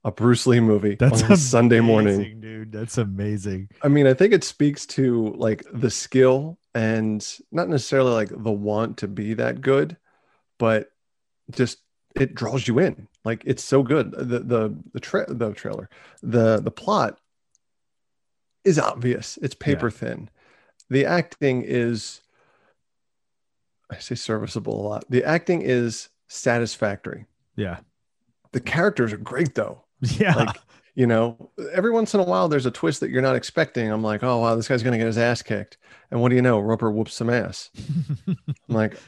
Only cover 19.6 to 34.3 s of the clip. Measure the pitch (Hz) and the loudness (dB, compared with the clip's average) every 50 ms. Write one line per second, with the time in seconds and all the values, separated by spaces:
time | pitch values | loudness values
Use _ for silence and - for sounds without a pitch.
19.6 | - 147 139 - 120 110 - - 117 117 - - 113 - _ _ _ _ _ _ | -2 -2 -2 0 -2 -4 -6 -6 -8 -10 -8 -10 -14 -18 _ _ _ _ _ _
20.6 | _ _ _ _ _ - 127 139 135 - 175 175 156 - - - 147 135 127 123 | _ _ _ _ _ -2 0 0 2 2 2 0 0 -4 -4 -2 0 0 0 0
21.6 | - - 123 123 120 120 117 104 - - - - _ _ _ _ _ _ _ _ | -2 -2 -2 -2 0 -2 -2 -4 -8 -12 -16 -20 _ _ _ _ _ _ _ _
22.6 | _ _ _ _ _ _ _ _ _ _ _ _ _ _ _ _ _ _ _ _ | _ _ _ _ _ _ _ _ _ _ _ _ _ _ _ _ _ _ _ _
23.6 | _ _ _ _ _ - - - - - 117 - - - 113 107 110 - - 110 | _ _ _ _ _ -18 -18 -14 -12 -10 -10 -8 -6 -6 -6 -6 -6 -8 -8 -8
24.6 | - 110 104 104 101 104 107 - - - 123 123 - 151 160 170 - - 175 165 | -8 -6 -6 -6 -6 -8 -8 -10 -6 -2 -2 0 0 0 0 0 0 -2 -2 -2
25.6 | - 127 127 120 120 113 110 - - - _ _ _ - - - - 127 120 120 | 0 0 0 0 0 -2 -6 -8 -14 -18 _ _ _ -20 -12 -4 0 0 0 0
26.6 | 117 107 - - 113 101 92 - - - - 104 104 - _ _ _ _ _ - | -2 -4 -4 -4 -4 -4 -4 -6 -10 -14 -14 -14 -16 -20 _ _ _ _ _ -8
27.6 | 101 90 82 - - _ _ _ _ _ _ _ _ _ _ _ _ _ - 127 | -8 -8 -8 -12 -16 _ _ _ _ _ _ _ _ _ _ _ _ _ -8 -8
28.6 | - - 143 165 185 208 - 143 120 110 104 104 110 - 127 143 170 131 - 117 | -6 -4 -2 0 0 0 0 0 -2 -2 -4 -8 -12 -6 -4 -2 -2 -2 -2 -4
29.6 | 101 95 - - _ _ _ _ 127 120 - - 214 185 151 123 117 113 - - | -6 -6 -8 -16 _ _ _ _ -4 -2 0 0 2 2 2 2 0 -2 -4 -10
30.6 | _ _ _ _ _ _ _ 131 123 117 113 113 117 120 117 - - - _ 196 | _ _ _ _ _ _ _ 2 2 4 4 4 2 0 -4 -8 -18 -18 _ -14
31.6 | 156 143 170 185 202 240 226 226 220 - - 196 180 180 180 185 180 160 151 135 | -12 -6 -2 -2 0 0 0 0 0 0 0 0 2 2 2 0 2 2 0 0
32.6 | 123 120 - - 170 165 139 - 131 123 123 131 135 131 127 120 - - - 160 | 0 -2 -4 -2 -2 -2 -2 -2 -4 -2 0 0 2 2 0 -2 -4 -4 -2 -2
33.6 | 151 - - 120 113 107 107 110 110 107 107 104 123 127 | -2 -2 -2 -4 -2 -2 -2 -2 -2 -2 -2 -2 0 0